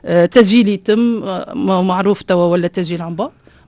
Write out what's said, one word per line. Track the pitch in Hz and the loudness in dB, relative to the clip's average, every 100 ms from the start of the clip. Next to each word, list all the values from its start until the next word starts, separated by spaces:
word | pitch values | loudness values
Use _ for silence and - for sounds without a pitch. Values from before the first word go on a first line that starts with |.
آه، | - 170 175 | -2 2 4
تسجيل | 254 196 233 208 | 4 4 4 2
يتم، | 196 214 214 240 220 | 0 0 0 0 -2
آه، | 190 180 - | -6 -8 -8
ما-، | - 190 185 | -6 -2 0
معروف | 185 185 196 196 | 0 0 0 -2
توا | - 180 | 0 0
ولا | 175 175 170 | 2 0 -2
تسجيل | 190 165 170 | -4 -6 -6
عن | 170 | -8
بعد. | 165 277 _ _ _ | -8 -10 _ _ _